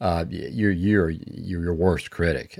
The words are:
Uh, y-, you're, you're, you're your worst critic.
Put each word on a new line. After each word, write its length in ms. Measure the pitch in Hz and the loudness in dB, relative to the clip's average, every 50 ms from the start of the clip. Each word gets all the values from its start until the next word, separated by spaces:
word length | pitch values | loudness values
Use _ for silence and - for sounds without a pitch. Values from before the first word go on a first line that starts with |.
Uh, 240 | - 90 85 82 82 - | -2 0 0 0 -2 -4
y-, 200 | 92 - - - | -6 -8 -8 -6
you're, 200 | - 120 104 101 | -2 0 2 2
you're, 380 | 95 85 92 104 104 101 85 80 | 2 2 2 4 4 4 4 2
you're 540 | 80 - - - - - 85 92 90 85 85 | 0 -4 -8 -14 -14 -12 -8 -6 -6 -4 -2
your 100 | 87 85 | -2 0
worst 380 | 80 90 92 85 - - - | 2 4 4 4 2 -2 -10
critic. 480 | - - 85 85 73 64 - - - | -4 0 0 0 0 0 -4 -10 -16